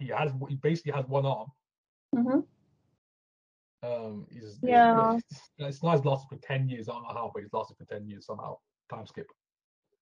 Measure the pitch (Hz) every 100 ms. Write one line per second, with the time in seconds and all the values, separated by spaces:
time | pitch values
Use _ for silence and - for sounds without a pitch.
0 | 131 113 151 131 139 135 151 165 147 143
1 | 131 139 135 117 127 - _ _ _ _
2 | _ 240 247 269 - _ _ _ _ _
3 | _ _ _ _ _ _ _ _ 123 120
4 | 110 202 - 120 110 104 247 240 233 226
5 | 226 233 - - - - 143 139 165 156
6 | 139 135 - - - 135 131 123 110 117
7 | 120 107 113 107 104 113 110 110 - 107
8 | 104 101 - 104 - - _ _ - 117
9 | 107 - - _ _ _ _ _ _ _